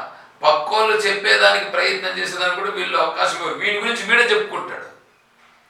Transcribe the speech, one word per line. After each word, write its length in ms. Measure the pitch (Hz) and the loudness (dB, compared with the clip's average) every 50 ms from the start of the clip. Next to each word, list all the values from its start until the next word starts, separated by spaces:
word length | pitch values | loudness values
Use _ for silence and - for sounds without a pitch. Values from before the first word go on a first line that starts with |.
| - - - - - - _ _ 151 | -6 -10 -16 -20 -20 -20 _ _ 2
పక్కోళ్ళు 540 | 156 - - - 208 214 220 220 214 214 | 4 4 4 2 0 2 2 2 2 2
చెప్పేదానికి 680 | - 202 202 202 202 202 208 208 202 202 202 202 196 196 | 2 2 0 0 0 2 2 4 6 6 6 4 2 0
ప్రయత్నం 540 | 196 180 180 185 196 190 190 190 185 180 185 | -2 -2 0 0 0 -2 -2 -4 -6 -4 -4
చేసేదానికి 380 | 185 180 180 180 180 180 180 185 | -6 -6 -4 -2 -2 -2 -2 -2
కూడా 120 | 202 202 | -4 -4
వీళ్ళు 260 | 214 185 180 170 175 | -4 -4 -4 -2 0
అవకాశం 380 | 165 165 - 202 - 185 185 - | 0 0 0 0 0 0 0 0
ఇవ్వరు. 180 | 175 170 156 151 | -2 -4 -6 -4
వీడి 240 | - 190 202 208 208 | -4 -2 -2 -2 -2
గురించి 240 | 226 240 226 202 190 | -2 -4 -4 -4 0
వీడే 200 | 208 226 240 - | 2 2 2 4
చెప్పుకుంటాడు. 680 | - 214 - - - 185 165 - - - - - - - - _ _ _ _ _ _ _ _ _ _ _ _ _ | 4 2 0 0 -2 -6 -8 -8 -8 -10 -12 -14 -16 -20 -20 _ _ _ _ _ _ _ _ _ _ _ _ _